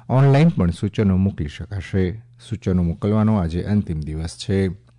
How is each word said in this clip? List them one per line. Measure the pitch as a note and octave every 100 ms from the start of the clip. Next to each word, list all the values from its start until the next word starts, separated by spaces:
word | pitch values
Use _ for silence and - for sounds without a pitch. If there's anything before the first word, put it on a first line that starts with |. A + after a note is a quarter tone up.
| -
ઓનલાઈન | C3 C#3 C#3 E3
પણ | C3+ F2
સૂચનો | - G2+ - G2+ F#2
મોકલી | F#2+ - D2+
શકાશે. | - E2 G2 - G2 F#2 A2 - - -
સૂચનો | G#2+ - F2+
મોકલવાનો | E2+ - G#2 A2 G#2+ G#2+
આજે | E2 F2
અંતિમ | - G#2 - D#2
દિવસ | D2 D#2 D#2+ -
છે. | - G2 F#2+ - _